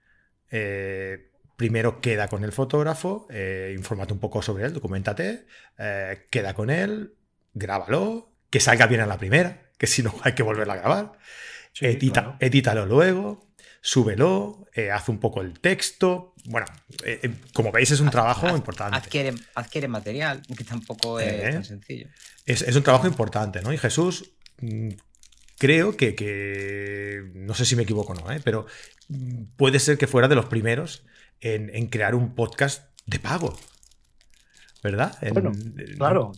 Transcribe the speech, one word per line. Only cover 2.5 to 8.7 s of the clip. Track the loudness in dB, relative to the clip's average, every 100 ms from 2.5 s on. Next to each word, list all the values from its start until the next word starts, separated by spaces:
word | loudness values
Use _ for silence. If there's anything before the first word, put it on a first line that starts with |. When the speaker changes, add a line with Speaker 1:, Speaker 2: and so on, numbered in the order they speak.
Speaker 1:
fotógrafo, | -2 0 0 0 -2 -4 -6 -8
eh, | -8 -6 -6 -6 -8
infórmate | -6 -6 -4
un | -4
poco | -4 -4
sobre | -4 -4 -4
él, |
documéntate, | -4 -6 -4 -4 -4 -4 -6 -12 -20 -20 -10
eh, | -6 -6 -6 -10 _
queda | -4 -2
con | -2 -2
él, | 0 -2 -4 -10 _ _ _ _
grábalo, | -10 -4 -4 0 0 0 -4 -12 _ _
que | 2
salga | 6